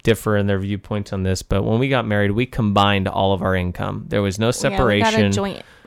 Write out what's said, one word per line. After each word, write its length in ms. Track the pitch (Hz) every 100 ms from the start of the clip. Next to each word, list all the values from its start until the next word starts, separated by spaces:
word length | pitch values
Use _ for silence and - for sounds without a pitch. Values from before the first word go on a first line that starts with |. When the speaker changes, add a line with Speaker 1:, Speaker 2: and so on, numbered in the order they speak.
Speaker 1:
differ 340 | - 107 110 104
in 100 | 101
their 100 | 98
viewpoints 560 | 98 101 - 104 -
on 80 | 95
this, 200 | 92 92
but 180 | - 98
when 160 | 110 113
we 100 | 135
got 180 | 131 110
married, 240 | 104 101
we 160 | 104 131
combined 600 | - 107 101 101 98 95
all 260 | 101 98
of 100 | 98
our 120 | 95 92
income. 500 | 90 87 98 101 -
There 160 | 104
was 160 | 98 95
no 80 | 113
Speaker 2:
Yeah, 40 |
we 480 | - 143 196 123 104
got 100 | 220
a 20 |
Speaker 1:
separation. 200 | 214 104
Speaker 2:
joint 300 | 196 196 - - -